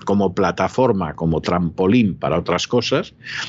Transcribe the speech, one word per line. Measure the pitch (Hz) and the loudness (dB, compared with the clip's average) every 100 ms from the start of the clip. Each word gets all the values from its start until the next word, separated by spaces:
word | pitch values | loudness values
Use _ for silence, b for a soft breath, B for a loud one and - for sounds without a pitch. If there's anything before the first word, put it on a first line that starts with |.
como | - 101 95 | -2 2 2
plataforma, | 95 90 85 92 - 131 98 82 | 2 0 0 -2 2 2 2 -2
como | - 82 78 | -2 -2 0
trampolín | 87 87 85 - 92 123 104 | 0 0 -2 0 2 4 2
para | 76 69 82 | 0 -2 -2
otras | - 90 - | 0 -2 0
cosas, | 123 - 139 - _ B B | 0 0 -2 -4 _ B B